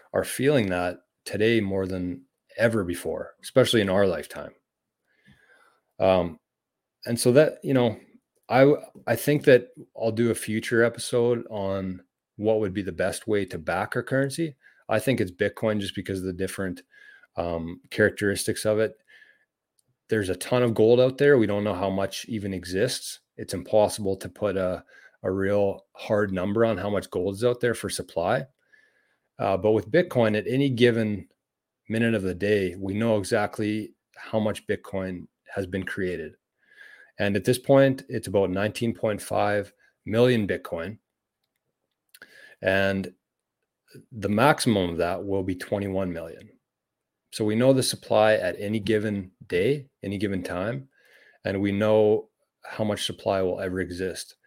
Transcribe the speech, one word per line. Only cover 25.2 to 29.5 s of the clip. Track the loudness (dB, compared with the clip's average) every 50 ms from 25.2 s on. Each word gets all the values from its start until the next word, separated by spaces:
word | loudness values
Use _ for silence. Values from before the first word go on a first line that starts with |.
a | -4 -4
real | -2 0 0 0 2 2 2 0 -2 -6 -12 _ -20
hard | -10 -4 -2 0 0 0 0
number | -2 -2 -2 0 0 2 2
on | 2 0
how | -2 -2 -2
much | -2 -4 -4 -4
gold | -4 -4 -4 -4 -2
is | 0 0
out | 0 0 0
there | -2 -2 -2
for | -2 -6 -8
supply. | -8 -8 -10 -6 -4 -2 0 0 0 -2 -4 -8 _ _ _ _ _ _ _ _ _ _ _ _ _ _ _ _ _
Uh, | -4 -2 -2